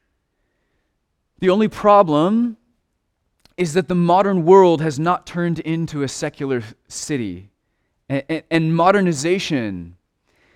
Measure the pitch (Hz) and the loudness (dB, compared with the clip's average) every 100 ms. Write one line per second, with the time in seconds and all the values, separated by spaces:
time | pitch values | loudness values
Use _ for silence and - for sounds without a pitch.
0 | _ _ _ _ _ _ _ _ _ _ | _ _ _ _ _ _ _ _ _ _
1 | _ _ _ _ 185 185 220 - 208 202 | _ _ _ _ 0 2 0 0 4 4
2 | 180 147 170 226 240 220 _ _ _ _ | 4 2 2 0 -2 -6 _ _ _ _
3 | _ _ _ _ _ - 175 160 - 180 | _ _ _ _ _ -6 -2 -2 -2 0
4 | 175 180 202 190 160 196 180 160 156 135 | 2 2 2 2 6 6 6 4 -2 -2
5 | 165 180 - 175 175 160 156 165 160 147 | -2 -2 -6 -6 -4 -4 -4 -6 -6 -6
6 | 135 - 151 - 139 127 110 - _ - | -8 -6 -10 -6 -4 -4 -6 -16 _ -14
7 | - 143 107 90 98 _ _ _ _ _ | -6 -6 -6 -10 -16 _ _ _ _ _
8 | - 139 - 160 - 165 160 165 175 202 | -8 -6 -4 -8 -4 -2 0 2 2 2
9 | 185 147 160 190 - 147 110 92 85 87 | 2 -2 -2 -2 -2 -4 -4 -8 -12 -20
10 | _ _ _ _ _ | _ _ _ _ _